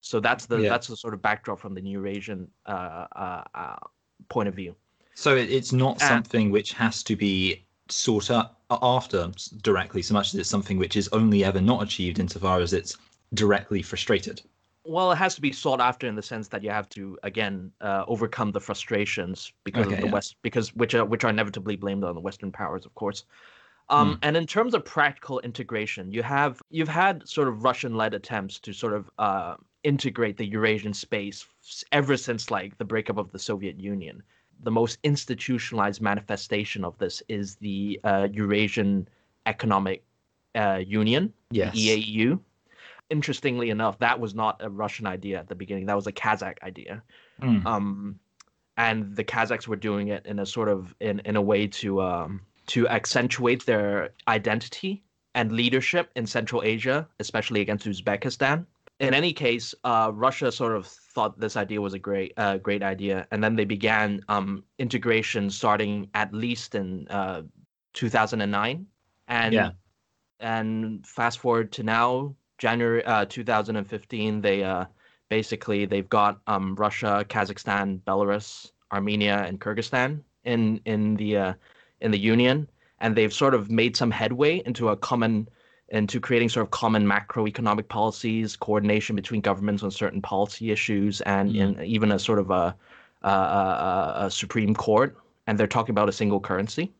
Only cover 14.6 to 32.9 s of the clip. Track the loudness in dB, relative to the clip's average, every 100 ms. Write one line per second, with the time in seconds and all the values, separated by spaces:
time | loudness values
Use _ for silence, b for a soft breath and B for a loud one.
14.6 | _ _ -6 0 2 4 2 2 -4 -2
15.6 | 0 4 2 2 -4 -6 -8 -10 -8 -8
16.6 | -4 -4 -6 -10 -12 -10 -8 -4 -2 -4
17.6 | -10 _ -4 -2 -2 -2 -2 -2 -2 -2
18.6 | -6 -8 -2 -2 0 -2 -6 -8 -12 _
19.6 | -6 0 0 0 0 -2 -4 -8 -4 -2
20.6 | -4 -2 0 2 2 2 2 2 -2 -4
21.6 | -6 -6 -4 -4 -4 -4 -8 -8 -12 -8
22.6 | -6 -6 -10 -6 -6 -6 -14 b b b
23.6 | b b _ 4 4 4 2 2 0 0
24.6 | 2 0 -2 0 0 0 -8 -6 -6 -10
25.6 | -6 -4 -4 -6 -6 -4 -2 0 0 -2
26.6 | -10 -4 -2 2 2 0 -6 0 0 2
27.6 | 0 0 -2 0 0 -2 -6 -6 -6 -10
28.6 | -14 -6 -4 -4 -6 -2 0 0 -4 -10
29.6 | _ _ 0 0 0 -2 -2 -2 -4 0
30.6 | 2 2 -2 -8 -4 -4 -4 -10 -18 _
31.6 | -18 -16 0 0 4 0 0 -6 -4 -4
32.6 | -6 -10 -4